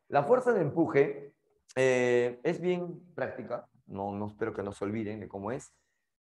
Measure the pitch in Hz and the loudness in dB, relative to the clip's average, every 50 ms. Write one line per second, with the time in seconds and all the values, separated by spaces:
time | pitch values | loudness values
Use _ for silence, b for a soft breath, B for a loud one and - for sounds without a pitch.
0 | _ - - 143 143 - - 254 254 247 233 196 160 139 - 165 160 - - 139 | _ -2 0 0 4 4 2 4 4 2 2 2 2 2 2 2 2 4 4 4
1 | 143 - - - - - _ _ _ _ _ _ _ - - 131 131 131 127 123 | 4 4 0 -8 -12 -18 _ _ _ _ _ _ _ -6 0 2 4 4 6 4
2 | 123 123 120 120 120 123 123 - - - - - 165 180 180 180 175 170 165 - | 4 4 4 4 4 2 -2 -2 -2 -2 -2 0 0 -2 0 -2 -2 -6 -10 -12
3 | - - - - 131 - - - 110 104 120 - - _ _ _ _ - 104 95 | -16 -14 -8 -8 -6 -6 -8 -10 -10 -8 -8 -10 -10 _ _ _ _ -12 -8 -6
4 | 98 101 101 101 104 104 104 - 117 110 - - 101 101 101 - 101 101 107 113 | -6 -4 -4 -6 -6 -6 -6 -4 -4 -4 -4 -4 -6 -6 -6 -6 -4 -4 -4 -4
5 | 107 101 107 110 95 - - 98 98 107 127 147 - - _ _ _ _ _ _ | -4 -6 -6 -8 -10 -10 -10 -8 -6 -6 -6 -6 -8 -14 _ _ _ _ _ _
6 | _ _ _ _ _ _ _ | _ _ _ _ _ _ _